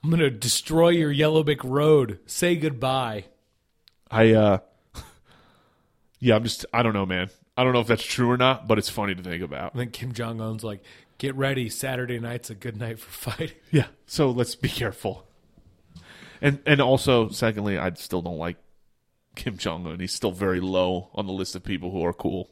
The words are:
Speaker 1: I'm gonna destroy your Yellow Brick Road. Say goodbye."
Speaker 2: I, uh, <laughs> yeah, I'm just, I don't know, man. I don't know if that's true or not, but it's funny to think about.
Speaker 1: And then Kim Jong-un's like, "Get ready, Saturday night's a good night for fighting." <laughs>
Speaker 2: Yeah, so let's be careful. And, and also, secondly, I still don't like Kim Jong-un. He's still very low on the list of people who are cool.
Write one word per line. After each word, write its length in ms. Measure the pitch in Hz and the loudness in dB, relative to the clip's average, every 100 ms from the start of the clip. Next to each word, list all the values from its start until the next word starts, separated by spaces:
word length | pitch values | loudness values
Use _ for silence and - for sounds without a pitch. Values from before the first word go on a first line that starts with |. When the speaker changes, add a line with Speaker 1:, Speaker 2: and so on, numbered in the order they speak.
Speaker 1:
I'm 60 | 151 | 2
gonna 200 | 165 147 | 2 2
destroy 600 | 110 117 - - 160 170 | 0 -2 -2 0 4 6
your 220 | 175 151 | 4 2
Yellow 320 | 143 151 156 | 2 4 4
Brick 200 | 151 143 | 2 -2
Road. 560 | 131 135 151 151 117 98 - | 0 2 6 6 4 -4 -10
Say 300 | - 175 170 | -2 0 2
goodbye." 720 | 151 127 131 131 123 107 - _ _ _ _ _ _ _ _ | 0 -2 -2 -2 -4 -6 -12 _ _ _ _ _ _ _ _
Speaker 2:
I, 240 | 110 113 | 6 8
uh, 240 | 110 104 98 - _ _ | 8 6 4 0 _ _
<laughs> 80 | - - _ _ _ _ _ _ _ _ _ _ _ | -20 -20 _ _ _ _ _ _ _ _ _ _ _
yeah, 160 | 123 107 | 4 4
I'm 80 | |
just, 220 | 113 - - | 2 -6 -4
I 100 | 117 | 0
don't 100 | 117 | 2
know, 120 | 104 95 | 2 0
man. 240 | 92 95 _ _ - | -2 -4 _ _ 0
I 60 | |
don't 100 | 127 | 2
know 60 | 123 | 2
if 80 | 113 | 2
that's 160 | 113 | 0
true 260 | - - 120 | 0 0 2
or 80 | 123 | 4
not, 300 | 127 127 110 | 2 2 0
but 100 | 110 | 0
it's 120 | - | 0
funny 260 | - 101 92 | -4 -4 -4
to 60 | |
think 200 | 90 85 | -8 -8
about. 300 | 87 69 90 | -8 -8 -8
Speaker 1:
And 60 | 120 | -8
then 80 | 120 | -8
Kim 220 | - 127 | -8 -10
Jong-un's 500 | 113 117 113 110 110 | -8 -8 -6 -8 -6
like, 200 | 113 101 - - _ _ | -8 -10 -16 -20 _ _
"Get 180 | 139 135 | -8 -2
ready, 340 | 135 131 117 | -2 -2 -4
Saturday 500 | - 135 127 123 120 | -6 -6 -6 -6 -6
night's 300 | 117 120 - | -6 -10 -12
a 60 | 104 | -12
good 220 | 123 104 | -12 -8
night 220 | 117 113 | -10 -10
for 320 | - - - | -14 -12 -10
fighting." 240 | - 160 - | -8 -8 -10
<laughs> 100 | _ | _
Speaker 2:
Yeah, 160 | 156 - _ _ | 0 0 _ _
so 240 | - 143 | 0 0
let's 240 | 120 120 - | 2 -2 -2
be 140 | - | -6
careful. 560 | - 117 - 104 92 - _ _ _ _ _ _ - - - - - | -4 -6 -4 -8 -8 -16 _ _ _ _ _ _ -20 -20 -20 -20 -2
And, 180 | 143 143 - | -2 0 2
and 160 | 143 | 4
also, 480 | 127 131 - 120 110 | 6 4 4 4 2
secondly, 480 | - 117 104 101 95 | 0 -2 0 -4 -2
I 160 | 92 | -4
still 280 | 85 - 90 | -6 -6 -6
don't 140 | 85 80 | -4 -6
like 180 | 85 87 _ _ _ _ _ _ _ - | -8 -8 _ _ _ _ _ _ _ -10
Kim 220 | - 92 | -10 -6
Jong-un. 420 | 101 82 87 85 | -6 -6 -10 -8
He's 120 | 92 | -8
still 180 | - 113 | -4 -4
very 280 | 90 98 92 | -2 -2 0
low 500 | 92 92 90 90 92 | 0 0 0 -2 -6
on 140 | - 101 | -10 -8
the 60 | |
list 220 | 95 92 92 | -6 -8 -10
of 80 | |
people 280 | - 95 90 | -8 -8 -6
who 120 | 95 | -4
are 100 | 85 | -4
cool. 360 | 85 - 92 - | -2 -4 -4 -10